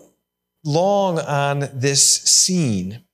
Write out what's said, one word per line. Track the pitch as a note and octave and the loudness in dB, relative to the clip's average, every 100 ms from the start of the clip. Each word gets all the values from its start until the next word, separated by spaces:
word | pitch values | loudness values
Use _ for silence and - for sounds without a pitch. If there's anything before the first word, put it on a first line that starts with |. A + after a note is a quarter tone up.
| - _ _ _ _ _ | -20 _ _ _ _ _
long | D#3 D3+ F#3+ G3+ F#3+ E3 | -2 2 2 2 0 -2
on | C3+ C#3+ C#3+ C#3+ C#3 | -2 -2 0 -2 -4
this | C3 C#3 C#3 | -2 0 2
scene, | - - - - - F#3 C#3+ G2 F#2 A2+ - | 2 2 2 2 2 0 0 -2 -4 -10 -18